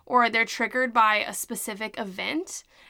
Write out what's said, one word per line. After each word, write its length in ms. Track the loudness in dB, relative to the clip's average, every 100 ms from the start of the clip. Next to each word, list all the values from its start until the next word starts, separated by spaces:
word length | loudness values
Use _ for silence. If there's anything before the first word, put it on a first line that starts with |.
or 240 | 0 4 4
they're 160 | 4
triggered 480 | 0 -2 -2 0 2
by 260 | 4 4 4
a 140 | 0
specific 640 | -6 -8 -6 -6 -6 -8 -6
event, 680 | -8 -6 -4 -4 -6 -10 -16 _ -20